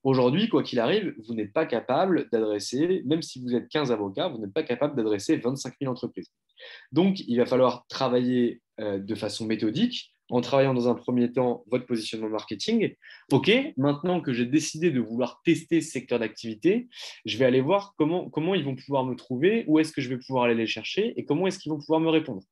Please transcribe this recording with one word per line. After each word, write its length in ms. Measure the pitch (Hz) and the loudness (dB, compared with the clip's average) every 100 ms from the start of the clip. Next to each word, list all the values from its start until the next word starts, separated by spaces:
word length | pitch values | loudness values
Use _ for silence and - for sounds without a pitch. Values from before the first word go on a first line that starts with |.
Aujourd'hui, 460 | 135 131 127 156 220 | 2 4 4 2 2
quoi 140 | 143 | 0
qu'il 180 | - 120 | 0 0
arrive, 340 | 117 202 165 - 110 | 2 0 -2 -8 -8
vous 80 | |
n'êtes 180 | 113 104 | -6 -2
pas 140 | 160 156 | -2 0
capable 600 | 117 - 135 190 170 - | -2 0 0 2 2 2
d'adresser, 720 | 113 110 104 - 123 170 190 | 0 0 -2 -4 -2 0 0
même 160 | 127 165 | 0 -2
si 220 | 160 131 | -4 -10
vous 120 | 123 | -4
êtes 140 | 120 - | -4 -2
quinze 240 | 156 135 | -2 0
avocats, 360 | 110 101 98 180 | -2 -2 -4 -6
vous 100 | 120 | -6
n'êtes 160 | 101 | -6
pas 80 | 98 | -6
capable 340 | 151 120 147 135 | -4 -2 -2 0
d'adresser 400 | 110 101 - 156 | 0 -2 0 0
vingt-cinq 380 | 127 139 131 - | 0 -4 -8 -6
mille 120 | 135 | -6
entreprises. 420 | 123 117 - 82 _ _ _ - - - | -6 -8 -10 -16 _ _ _ -20 -20 -2
Donc, 300 | 135 190 190 | 2 2 0
il 160 | - 120 | -2 0
va 80 | |
falloir 400 | 120 127 127 - _ | 2 4 4 2 _
travailler, 760 | - 131 123 123 123 120 - _ - | -4 0 2 2 2 0 -2 _ -8
euh, 180 | 104 98 | -6 -6
de 160 | 98 | -6
façon 320 | 107 107 - 110 | -6 -6 -6 -4
méthodique, 600 | 107 107 131 240 - - _ _ | -2 -2 0 0 -2 -14 _ _
en 100 | 123 | -4
travaillant 320 | 120 139 135 | 2 2 2
dans 160 | 127 120 | 2 0
un 60 | |
premier 360 | 117 - 123 120 | -2 -2 0 2
temps 320 | 127 123 117 - | 2 0 -2 -4
votre 180 | 123 | -4
positionnement 460 | 123 120 107 110 110 | -2 -6 -4 -8 -6
marketing. 640 | 107 - 107 - 226 196 - - - _ | -6 -8 -6 0 0 0 -4 -20 -20 _
Ok, 200 | 135 170 240 285 - | 4 6 4 2 2
maintenant 460 | 143 143 180 180 | 2 2 0 0
que 100 | 147 | 0
j'ai 140 | 120 120 | 0 2
décidé 440 | 151 156 156 175 | 2 0 0 2
de 100 | 131 | 2
vouloir 420 | 107 117 120 - | -2 -2 -2 0
tester 380 | - 156 - 165 | 2 2 2 0
ce 80 | 151 | 0
secteur 300 | 131 - 120 | -8 -2 -2
d'activité, 680 | 110 - 117 107 160 226 247 - - - 110 | -2 -4 -10 0 2 2 -2 -16 -16 -12 -8
je 100 | 104 | 2
vais 80 | |
aller 160 | 131 131 | 4 4
voir 320 | 135 196 196 - | 4 0 -2 -2
comment, 320 | 151 175 147 | 0 0 -4
comment 240 | 151 160 | -4 0
ils 100 | 196 | 0
vont 100 | 139 | -2
pouvoir 300 | 131 - 139 | -6 -2 -2
me 100 | 131 | -2
trouver, 500 | 120 - 127 170 226 220 | -6 -6 0 2 2 4
où 120 | 156 | 2
est-ce 140 | 156 | 2
que 80 | 147 | -2
je 80 | 123 | -6
vais 80 | 127 | -6
pouvoir 280 | - 131 | -4 0
aller 100 | 120 | 2
les 120 | 113 110 | 2 -2
chercher 460 | 110 - - 226 - | -4 -6 -2 -2 -4
et 80 | - | -4
comment 220 | 147 185 | 0 0
est-ce 100 | 185 | -2
qu'ils 120 | 147 | -8
vont 100 | 151 | -8
pouvoir 200 | 147 160 | 0 0
me 80 | 160 | 4
répondre. 340 | 160 151 98 _ | 2 0 -10 _